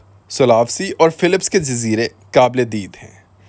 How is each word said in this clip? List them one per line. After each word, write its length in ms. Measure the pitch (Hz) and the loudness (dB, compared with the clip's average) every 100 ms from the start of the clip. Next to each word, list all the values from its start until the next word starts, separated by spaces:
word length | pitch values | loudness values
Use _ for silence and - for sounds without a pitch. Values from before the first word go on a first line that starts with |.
| _ _ - | _ _ -8
सुलावसी 600 | - 127 113 120 - 190 | 0 2 4 2 -2 -4
और 180 | - 160 | 0 0
फिलिप्स 380 | 160 175 190 - | 2 -2 0 0
के 100 | 202 | -2
जजीरे 500 | 147 120 117 107 117 - - | -2 -4 -2 -2 -4 -8 -2
काबिल 300 | 139 127 127 | 2 2 2
दीद 320 | 120 110 92 - | -4 -4 -10 -14
हैं। 280 | - - _ _ | -20 -20 _ _